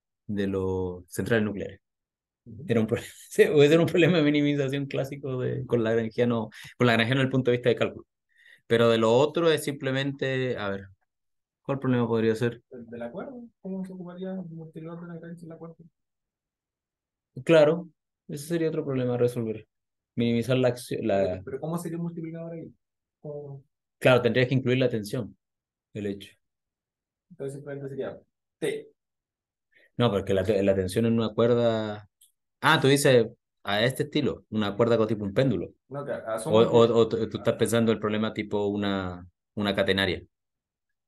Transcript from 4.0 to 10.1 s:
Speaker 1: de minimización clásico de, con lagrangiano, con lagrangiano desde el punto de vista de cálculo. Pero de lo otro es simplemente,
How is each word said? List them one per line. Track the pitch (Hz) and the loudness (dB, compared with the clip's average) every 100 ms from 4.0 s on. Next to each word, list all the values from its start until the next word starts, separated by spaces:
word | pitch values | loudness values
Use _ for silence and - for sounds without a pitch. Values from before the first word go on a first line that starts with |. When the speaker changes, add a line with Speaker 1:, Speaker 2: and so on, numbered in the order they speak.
| 160 175 | 4 4
Speaker 1:
de | |
minimización | 147 147 147 143 135 139 139 | 4 2 2 0 -2 -2 -4
clásico | 139 131 143 143 127 | -4 -6 -8 -8 -4
de, | 127 123 123 | -4 -4 -2
con | 120 | -2
lagrangiano, | 113 117 110 117 120 117 110 - - - | 0 0 -2 0 0 0 -4 -10 -12 0
con | 123 | 2
lagrangiano | 113 113 135 | 4 2 2
desde | 131 | 0
el | |
punto | 131 127 | 0 0
de | 123 | 0
vista | 123 | 2
de | 113 | 0
cálculo. | 107 - - _ _ _ - - - | -2 -6 -20 _ _ _ -20 -16 0
Pero | 117 117 | 4 4
de | 113 | 4
lo | 113 | 4
otro | 120 151 - 170 | 4 4 2 2
es | 151 | 2
simplemente, | 147 139 135 131 139 | -2 -6 -4 -2 -4